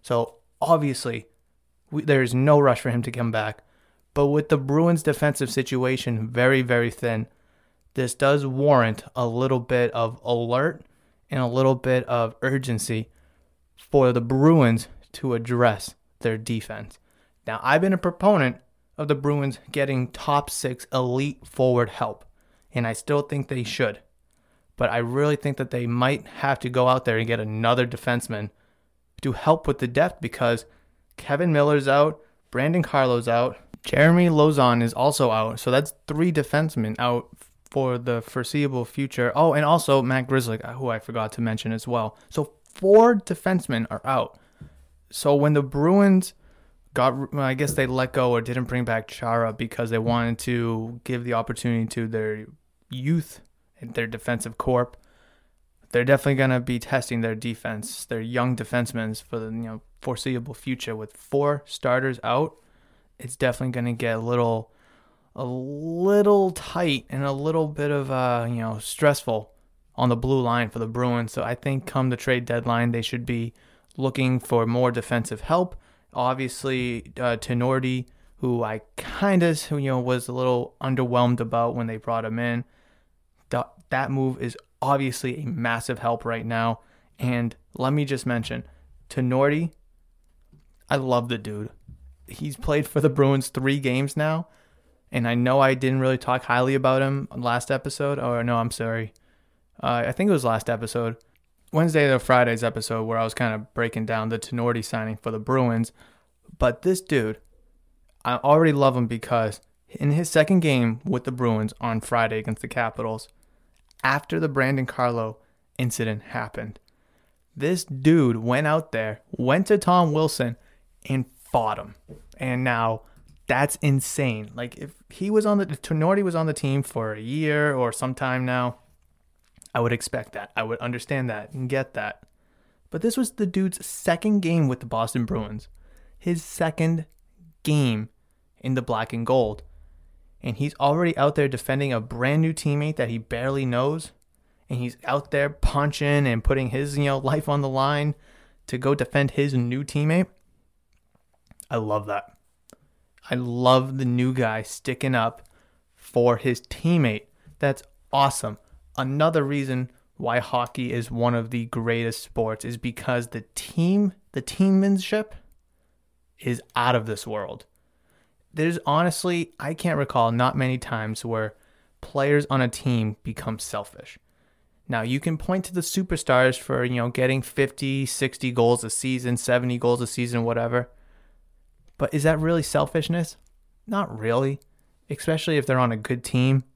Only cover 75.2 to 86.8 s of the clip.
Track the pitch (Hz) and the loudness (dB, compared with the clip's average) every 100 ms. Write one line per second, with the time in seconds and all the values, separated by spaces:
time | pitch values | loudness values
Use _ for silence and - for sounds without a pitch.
75.2 | 110 110 - 170 180 - _ _ _ - | -2 -10 0 0 0 -6 _ _ _ -4
76.2 | 123 131 127 - 135 131 123 117 - - | -2 -2 -4 -6 -4 -2 -2 -6 -10 -4
77.2 | 123 117 - 120 123 131 127 127 123 _ | -2 -2 -2 -2 0 0 0 -4 -6 _
78.2 | _ _ 127 120 110 110 - - - - | _ _ -2 -2 -2 -6 -12 -14 -12 -2
79.2 | 202 185 170 156 - 147 135 127 123 127 | 4 4 4 2 -4 -4 0 -2 0 -2
80.2 | 120 127 127 123 120 _ 135 131 123 123 | -2 -2 0 0 -2 _ -4 -2 0 2
81.2 | 123 120 117 120 117 120 113 110 117 113 | 4 2 0 0 0 -2 -6 -6 -4 -4
82.2 | 110 113 120 120 - _ _ _ _ _ | -4 -4 -2 -4 -6 _ _ _ _ _
83.2 | _ _ _ 120 123 - _ 131 135 135 | _ _ _ -4 -4 -12 _ -4 -2 0
84.2 | 131 131 123 - _ _ 135 139 135 123 | -2 -2 -8 -10 _ _ 0 0 0 -4
85.2 | 127 131 135 117 117 117 117 120 117 117 | -6 -6 -6 -4 -2 -2 -4 -4 -2 -4
86.2 | 117 117 113 117 113 113 | -4 -6 -4 0 0 -2